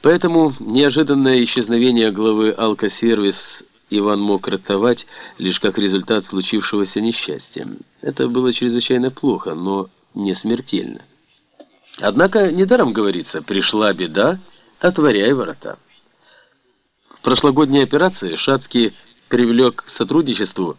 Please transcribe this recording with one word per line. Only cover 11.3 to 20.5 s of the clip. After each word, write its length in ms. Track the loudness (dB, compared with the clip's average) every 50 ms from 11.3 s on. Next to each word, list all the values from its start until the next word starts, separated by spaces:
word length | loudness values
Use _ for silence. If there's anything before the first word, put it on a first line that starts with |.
| _ _ _ _ _ _ -20 _ _ _ _ _ -14 -6
Однако 520 | -4 -2 2 2 2 4 4 2 2 2
недаром 420 | 2 2 2 4 4 2 2 2 0
говорится: 500 | 0 0 0 0 -2 -6 -8 -10 -12 -8
«Пришла 500 | -4 -2 -2 0 0 0 2 2 2 0
беда, 480 | 0 -4 -4 0 0 2 2 0 -2 -8 -20 _ _ _ _ _ _
отворяй 540 | 0 0 2 2 2 2 2 2 2 2 2
ворота». 440 | 0 -2 -6 -8 -12 -14 -16 -16 _ _ _ _ _ _ _ _ _ _ _ _ _ _ _ _ _ _ _ _ _ _ _ _ _ _ _
В 100 | -20 _
прошлогодней 640 | _ 0 0 4 4 4 4 4 2 4 4 2 2
операции 520 | 2 2 2 2 0 0 -2 -6 -6 -6
Шацкий 600 | -4 0 0 0 0 -2 -2 0 2 2 2 -2 -8 -20 _ _ _ _ _
привлёк 560 | 0 2 2 4 4 4 4 4 2 -2 -16
к 40 | -16
сотрудничеству 880 | -6 -6 -4 0 0 0 0 0 -2 -4 -4 -6